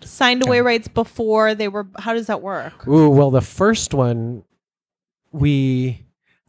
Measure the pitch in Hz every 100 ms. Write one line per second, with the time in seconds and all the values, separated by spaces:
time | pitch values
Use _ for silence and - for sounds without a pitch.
0 | - - 247 247 254 247 247 233 - 233
1 | 226 - 220 214 220 214 208 208 196 208
2 | 220 233 220 202 190 175 147 - 131 156
3 | 151 143 139 131 - - 202 220 - 139
4 | 123 117 117 117 - _ _ _ _ _
5 | _ _ _ 151 147 139 131 127 127 113
6 | - _ _ _